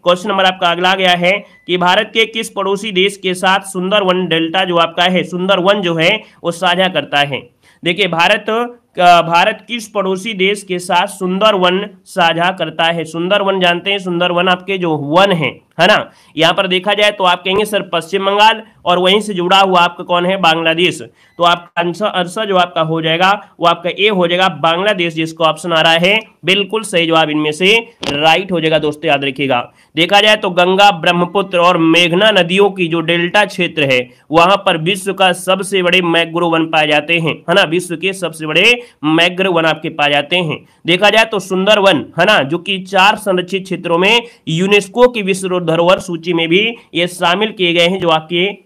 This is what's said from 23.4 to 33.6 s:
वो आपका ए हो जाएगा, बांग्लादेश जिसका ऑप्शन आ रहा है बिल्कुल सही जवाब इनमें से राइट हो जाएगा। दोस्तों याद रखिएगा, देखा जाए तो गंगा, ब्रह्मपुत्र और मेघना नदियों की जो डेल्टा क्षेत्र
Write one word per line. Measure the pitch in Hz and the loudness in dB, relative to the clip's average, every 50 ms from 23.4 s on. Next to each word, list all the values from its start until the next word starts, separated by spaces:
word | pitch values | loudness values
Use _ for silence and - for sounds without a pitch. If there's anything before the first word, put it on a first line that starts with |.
| - - _ - | -4 -16 _ 0
वो | 165 | 0
आपका | 170 170 170 170 175 | 0 0 0 -4 -8
ए | - 170 196 220 | -4 0 0 0
हो | 208 180 175 | 2 2 0
जाएगा, | 170 175 180 190 190 | 0 2 0 0 0
बांग्लादेश | 156 139 151 165 170 175 196 214 208 180 170 170 156 | -2 0 0 0 0 0 0 -2 -2 -2 -2 -4 -2
जिसका | 160 160 160 160 - 165 | -4 -6 -6 -2 0 0
ऑप्शन | 160 156 - - 175 165 | 0 0 -2 -4 -2 0
आ | 160 | 2
रहा | 160 165 165 165 | 4 4 2 4
है | 175 190 208 220 214 - _ _ - | 2 2 2 0 -2 -6 _ _ -2
बिल्कुल | 165 190 202 202 190 220 220 214 | -2 0 0 -2 -4 -4 -6 -6
सही | - 196 170 170 | -2 -2 0 0
जवाब | 160 165 160 160 151 | 2 2 2 2 2
इनमें | 151 151 151 151 151 | 0 -2 -2 -2 -2
से | 151 180 196 220 226 226 - _ - - | 0 2 2 2 2 0 -4 _ -10 -8
राइट | - 143 143 156 160 160 180 196 185 | -6 -4 0 2 2 2 2 0 -2
हो | 185 165 | -4 -2
जाएगा। | 160 156 160 156 | 0 0 0 0
दोस्तों | 151 151 147 151 - 156 | 0 -2 -6 -4 -2 -2
याद | 143 139 139 | -2 0 -2
रखिएगा, | 139 131 - 143 131 127 120 117 - _ _ _ _ - | -4 -4 -4 -2 -2 -2 -2 -2 -6 _ _ _ _ -2
देखा | 156 170 170 202 202 | -2 0 2 4 4
जाए | 208 214 214 | 4 4 2
तो | 214 214 190 | 2 0 -2
गंगा, | 175 175 175 185 190 190 202 202 196 | 0 2 2 2 4 4 4 4 4
ब्रह्मपुत्र | 160 165 175 175 175 175 170 - 202 190 190 185 170 | 2 0 0 0 0 0 0 -2 -2 -2 -2 0 2
और | 170 180 180 170 | 2 2 4 4
मेघना | 160 160 160 170 175 165 170 190 214 220 | 2 4 4 4 2 2 2 2 2 4
नदियों | 208 185 175 170 185 196 202 196 | 4 2 2 2 2 2 2 2
की | 190 190 175 | 0 -2 -4
जो | 160 160 170 | -2 -2 -4
डेल्टा | 160 160 170 170 170 180 175 208 208 | -2 -2 -2 -2 -2 0 0 0 0
क्षेत्र | 185 - - | 0 -2 -4